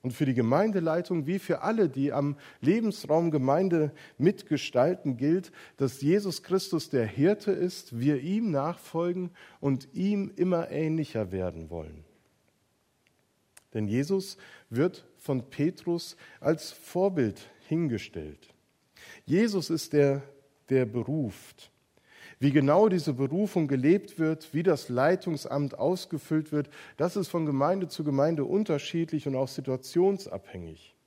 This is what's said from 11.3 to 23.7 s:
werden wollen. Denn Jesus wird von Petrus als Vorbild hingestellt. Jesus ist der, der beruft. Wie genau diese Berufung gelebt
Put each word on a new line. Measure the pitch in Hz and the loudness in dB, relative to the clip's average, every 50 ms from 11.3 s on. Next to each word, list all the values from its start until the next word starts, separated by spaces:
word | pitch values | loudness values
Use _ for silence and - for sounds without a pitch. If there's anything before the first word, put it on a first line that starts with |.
werden | 95 95 92 90 82 82 82 78 | -4 -4 -4 -4 -6 -8 -12 -10
wollen. | 85 82 78 78 78 78 78 _ _ _ _ _ _ _ _ _ _ _ _ _ _ _ _ _ _ _ _ _ _ _ _ _ _ _ _ _ _ - _ _ - | -10 -10 -10 -12 -16 -20 -20 _ _ _ _ _ _ _ _ _ _ _ _ _ _ _ _ _ _ _ _ _ _ _ _ _ _ _ _ _ _ -20 _ _ -6
Denn | 110 107 | -4 -4
Jesus | 101 110 127 143 160 196 196 190 - - - - - - - _ _ | 0 0 -2 0 0 -2 -4 -4 -6 -16 -18 -20 -20 -20 -20 _ _
wird | 113 120 156 185 180 - - - _ | -2 0 0 0 -2 -6 -20 -20 _
von | _ - - 135 127 117 - | _ -6 -4 -4 -4 -4 -8
Petrus | - - 143 170 190 - - 170 170 170 - - - _ - - - - | -4 -2 -2 -2 -2 -4 -6 -4 -4 -4 -6 -12 -16 _ -20 -20 -20 -4
als | - 147 160 156 - - | -2 -2 0 0 -4 -16
Vorbild | - - - - - 175 190 202 185 156 123 104 92 - - - - _ - | -16 -18 -20 -6 -2 0 0 0 2 2 0 0 -2 -6 -16 -20 -20 _ -6
hingestellt. | - 156 165 170 143 117 98 - - - 85 78 76 73 - - _ _ _ _ _ _ _ _ _ _ - - - - - _ | -4 -2 0 0 0 -2 -4 -6 -10 -12 -12 -12 -12 -14 -18 -20 _ _ _ _ _ _ _ _ _ _ -20 -20 -20 -20 -18 _
Jesus | - 143 190 226 226 202 185 151 - | 0 2 2 2 2 0 -2 -2 -2
ist | 165 156 - - - | -4 -4 -4 0 4
der, | 147 143 139 139 139 135 - - - _ _ _ _ _ - | 4 6 6 4 0 -4 -12 -20 -20 _ _ _ _ _ 0
der | 135 131 127 | 2 2 2
beruft. | 110 110 120 110 127 151 160 139 104 92 - - - - _ - _ _ _ _ _ _ _ _ _ - - - - - _ | 2 -2 -4 -4 -2 -2 -2 -2 -4 -6 -10 -20 -20 -20 _ -20 _ _ _ _ _ _ _ _ _ -20 -20 -20 -20 -6 _
Wie | 127 143 | 0 4
genau | 131 131 135 139 151 185 214 220 | 4 6 6 6 6 6 6 6
diese | 185 180 139 160 135 | 4 2 0 -2 -2
Berufung | 120 139 135 147 190 214 196 - 180 156 | -2 -2 -2 0 -2 -2 0 0 -2 0
gelebt | 135 | 2